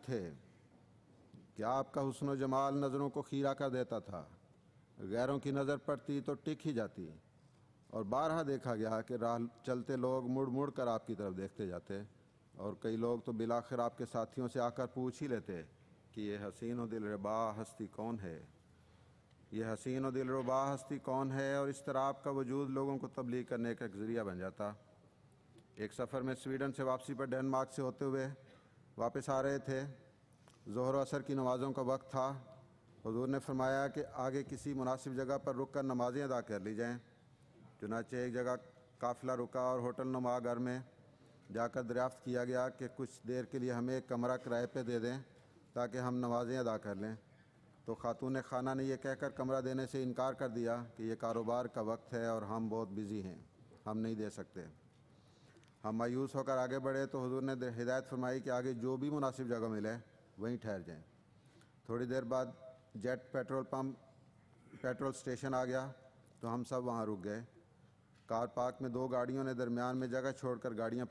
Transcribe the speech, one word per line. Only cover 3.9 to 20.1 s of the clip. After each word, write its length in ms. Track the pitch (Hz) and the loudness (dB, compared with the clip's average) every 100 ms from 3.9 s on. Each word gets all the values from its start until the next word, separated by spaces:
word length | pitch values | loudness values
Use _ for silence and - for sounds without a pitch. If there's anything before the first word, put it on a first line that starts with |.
| 113 | -2
था। 200 | 95 90 76 - - - - - - - | -4 -8 -10 -16 -20 -20 -20 -20 -20 -10
गैरों 360 | 98 113 127 143 | -2 2 2 2
की 120 | 139 | 0
नज़र 260 | 139 135 143 | 2 2 0
पड़ती 400 | - 139 - 143 | 0 -2 -2 -2
तो 140 | 123 139 | -2 -2
टिक 220 | - 151 156 | -2 -2 0
ही 80 | |
जाती 360 | 120 104 - 80 80 - - - - - - - | 0 -2 -4 -12 -12 -20 -20 -20 -20 -20 -20 -6
और 140 | 110 101 | -4 2
बारहा 380 | 127 160 165 143 | 4 4 4 2
देखा 300 | 135 131 113 | 0 0 2
गया 260 | 110 110 | 2 2
कि 140 | 113 120 | 0 0
राह 200 | 117 117 120 - - | 2 2 0 -4 -2
चलते 320 | 127 120 131 | -2 0 2
लोग 320 | 127 131 123 | 4 2 2
मुड़ 180 | 131 135 | 2 2
मुड़ 200 | 131 147 | 2 2
कर 160 | 139 123 | 2 2
आपकी 260 | 110 - 101 | 2 0 -2
तरफ 180 | 101 92 | -2 -2
देखते 320 | 95 - 98 | -4 -4 -4
जाते 340 | 87 - 98 104 - - - - | -4 -6 -6 -8 -16 -20 -20 -18
और 260 | - 98 - | -6 -6 -2
कई 140 | 113 113 | -2 2
लोग 280 | 117 120 - | 2 0 -2
तो 80 | |
बिलाखिर 460 | 110 113 120 - 123 | -2 2 2 0 0
आपके 240 | 120 - 120 | 0 -2 -4
साथियों 400 | 120 113 - 123 | -2 -2 -2 -2
से 120 | 135 | 2
आकर 240 | 120 - 123 | 0 0 -2
पूछ 340 | 131 127 - | -2 -2 -2
ही 60 | 147 | -2
लेते 340 | 113 - 87 78 - - - - | -2 -2 -6 -8 -16 -20 -20 -14
कि 80 | 110 | -6
"ये 160 | 104 101 | -4 -2
हसीन 400 | 101 - 117 120 | -4 -4 -4 -2
व 80 | 117 | -2
दिलरुबा 480 | 113 107 104 98 110 113 | -2 -2 -2 0 2 2
हस्ती 340 | 104 110 - 104 | -2 -6 -8 -8
कौन 300 | - 113 117 | -4 -4 -4
है, 180 | 95 80 - - - - - - - - - - - | -6 -10 -12 -20 -20 -20 -20 -20 -20 -20 -20 -20 -6
ये 120 | 107 110 | -2 -2
हसीन 400 | 110 127 131 | -2 -2 0
व 60 | 135 | 0